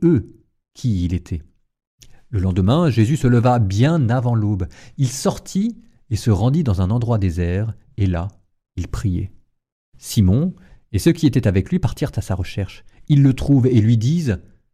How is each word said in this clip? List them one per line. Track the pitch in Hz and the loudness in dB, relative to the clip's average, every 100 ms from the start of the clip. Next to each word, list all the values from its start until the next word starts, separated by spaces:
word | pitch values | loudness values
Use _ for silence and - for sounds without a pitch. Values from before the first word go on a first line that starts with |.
eux, | 170 143 - - _ _ _ | 2 2 0 -16 _ _ _
qui | - 123 98 87 | -6 -2 -2 -2
il | |
était. | 87 - 85 - _ _ _ _ _ - - - | -4 -6 -12 -12 _ _ _ _ _ -20 -20 -8
Le | 104 | -4
lendemain, | 95 90 92 147 170 | -2 0 2 2 2
Jésus | 117 110 151 | 2 2 2
se | 127 | 2
leva | 120 120 120 | 2 2 2
bien | 101 98 135 170 113 | 0 0 0 2 0
avant | 127 123 | 0 0
l'aube. | 117 104 101 90 - - - | -2 -2 -4 -6 -12 -14 -4
Il | 131 | -4
sortit | - - - - 190 220 220 - _ - | -2 -4 -4 -6 -4 -4 -6 -18 _ -8
et | 98 | -4
se | - | 0
rendit | 92 117 151 | 2 2 0
dans | 139 92 | 0 0
un | 92 | 0
endroit | 120 117 113 | 0 -2 0
désert, | 95 82 87 92 110 - _ - | -2 -2 -2 -2 -4 -8 _ -4
et | 98 | -2
là, | 85 95 - _ _ _ - | -2 -6 -12 _ _ _ -12
il | 85 | -10
priait. | - 101 87 92 - _ _ _ _ _ - | -6 -4 -4 -6 -12 _ _ _ _ _ -20
Simon | - - 92 113 180 - - - _ | -6 2 4 2 0 -6 -20 -20 _
et | 101 | -2
ceux | 165 | 0
qui | 165 147 | 2 2
étaient | 123 110 | 2 2
avec | 95 - | 0 0
lui | 180 | -2
partirent | - - - - | -2 -4 -6 -6
à | |
sa | - | -6
recherche. | 92 92 - 98 - - - - | -6 -6 -6 -8 -10 -20 -12 0
Ils | 143 | 4
le | 139 | 4
trouvent | 127 - 139 123 | 2 2 2 4
et | 120 | 4
lui | 107 117 | 4 2
disent, « | 113 170 147 92 - _ _ | 0 -2 -2 -4 -6 _ _